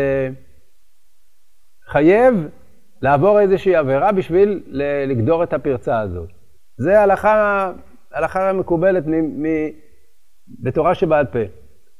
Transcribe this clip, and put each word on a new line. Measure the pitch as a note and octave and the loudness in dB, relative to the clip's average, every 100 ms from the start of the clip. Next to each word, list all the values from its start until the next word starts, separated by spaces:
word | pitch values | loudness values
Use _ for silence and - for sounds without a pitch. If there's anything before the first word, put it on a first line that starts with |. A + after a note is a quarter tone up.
| C#3 C3+ C3 C3 - - - - - - - - - - - - - - - | 0 -2 -4 -8 -18 -20 -20 -20 -20 -20 -20 -20 -20 -20 -20 -20 -20 -20 -4
לחייב | D3 D#3 G3+ C4 A3 D#3 - - - - - | 2 4 6 4 2 -2 -10 -20 -20 -20 -4
לעבור | B2+ C#3+ F#3 G#3 | 0 2 4 4
איזושהי | G3+ F#3+ F#3+ E3+ | 4 2 2 2
עבירה | C3+ C3+ F#3 | 2 0 0
בשביל | G3 - E3+ G3+ F#3+ - | 0 0 2 2 0 -8
ל-, | C3+ C#3+ C#3+ C#3 | -6 -4 -2 -2
לגדור | B2+ A2+ E3 | -2 0 0
את | E3+ | 0
הפרצה | D3+ C#3+ B2 - A#2+ | -4 -4 -4 -2 -4
הזאת. | G#2 F2 E2+ - - - - - | -4 -8 -12 -18 -20 -20 -20 -6
זה | C3+ G#3 | 2 4
הלכה, | G3+ F#3+ G#3 G#3+ G#3 G3+ F#3+ - - - - | 4 2 2 2 2 -2 -4 -8 -18 -20 -14
הלכה | C#3+ D#3 F#3 F#3+ | -6 -4 -2 -2
מקובלת | F#3+ E3 E3+ F#3 F#3+ D3+ | -2 -2 0 2 0 0
מ-, | D#3+ D#3+ A#2+ | -2 -2 -4
מ-, | D3+ D#3+ D3+ - - - - - - - - - | -4 -2 -4 -10 -20 -20 -20 -20 -20 -20 -20 -10
בתורה | B2+ D#3+ D#3 F3+ | -6 -2 0 0
שבעל | F3+ D3+ C#3+ | 2 2 0
פה. | B2 G#2 - - - - - | -2 -6 -8 -20 -20 -20 -20